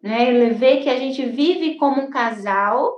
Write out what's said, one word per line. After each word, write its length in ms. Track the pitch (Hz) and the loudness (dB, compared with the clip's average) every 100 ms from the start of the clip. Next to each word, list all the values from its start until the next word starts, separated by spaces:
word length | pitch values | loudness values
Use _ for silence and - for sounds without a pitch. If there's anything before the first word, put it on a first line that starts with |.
né? 480 | 202 226 247 240 233 | -4 0 2 4 2
Ver 320 | 220 262 285 | 4 4 4
que 60 | 285 | 2
a 100 | 254 | -2
gente 260 | 269 262 | -4 -4
vive 520 | 247 240 302 359 330 311 | -6 0 0 0 -2 0
como 260 | 285 180 | 0 0
um 80 | 269 | -4
casal 840 | 262 233 214 202 196 202 240 480 | -4 -4 -4 -4 -2 0 0 -2